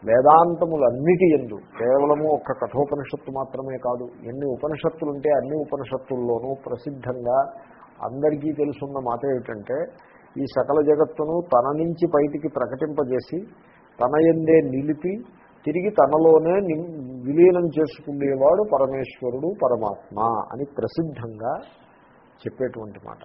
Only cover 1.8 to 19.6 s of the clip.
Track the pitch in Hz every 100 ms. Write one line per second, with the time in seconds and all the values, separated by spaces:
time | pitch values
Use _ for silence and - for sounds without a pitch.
1.8 | 117 131 143 147 151 147 - 131 117 123
2.8 | 143 143 135 147 - 135 131 131 135 127
3.8 | 123 123 123 - 117 131 143 123 151 147
4.8 | 160 160 151 143 147 143 123 156 147 143
5.8 | 123 131 - 127 120 117 123 135 131 120
6.8 | - 139 123 127 120 127 139 - - -
7.8 | - - 110 127 151 151 147 147 147 131
8.8 | 139 139 123 120 143 127 113 113 101 135
9.8 | 170 - - - - - 135 - 123 147
10.8 | 147 151 151 - 151 165 175 123 123 151
11.8 | 165 165 170 151 147 147 147 139 123 131
12.8 | 156 147 135 127 120 160 214 - _ _
13.8 | _ _ 123 151 165 165 156 160 147 131
14.8 | 147 151 175 208 247 - _ _ - 156
15.8 | 190 208 139 151 160 160 160 190 196 156
16.8 | 175 160 127 131 123 147 175 180 170 147
17.8 | 156 - - 143 139 135 139 180 208 135
18.8 | 135 135 127 - 127 123 156 208